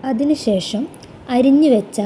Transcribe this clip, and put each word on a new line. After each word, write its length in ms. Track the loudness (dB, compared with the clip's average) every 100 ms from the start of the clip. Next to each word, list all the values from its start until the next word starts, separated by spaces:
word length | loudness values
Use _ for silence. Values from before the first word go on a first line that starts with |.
| -6
അതിനുശേഷം 760 | -4 -2 -2 -2 -4 -4 -8 -8 -12 -20 -20 -4
അരിഞ്ഞു 400 | 2 4 4 4
വെച്ച 320 | 2 0 -6